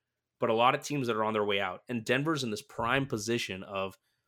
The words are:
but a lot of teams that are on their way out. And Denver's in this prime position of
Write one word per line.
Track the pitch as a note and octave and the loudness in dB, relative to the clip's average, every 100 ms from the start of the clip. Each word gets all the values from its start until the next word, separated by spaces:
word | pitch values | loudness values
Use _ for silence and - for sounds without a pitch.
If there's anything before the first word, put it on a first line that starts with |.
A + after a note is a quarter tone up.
| _ _ _ _ | _ _ _ _
but | A#2+ | 2
a | |
lot | A2+ B2 C#3 | 6 6 4
of | |
teams | - D3 A#2+ | -2 -2 0
that | A2 | 0
are | |
on | G#2+ | 2
their | A2 | 2
way | G#2 G2 | 2 2
out. | F#2+ F2+ - | 0 -6 -6
And | A#2+ | -6
Denver's | G#2+ B2 D3+ D3+ | 0 0 2 -2
in | B2 | -2
this | G#2 | -6
prime | - - A#2 C3+ C#3 | -8 -4 0 2 0
position | A2 G#2+ A#2 - F#2 | -4 0 -2 -2 -8
of | F#2+ G2 F#2+ - _ _ | -6 -6 -6 -8 _ _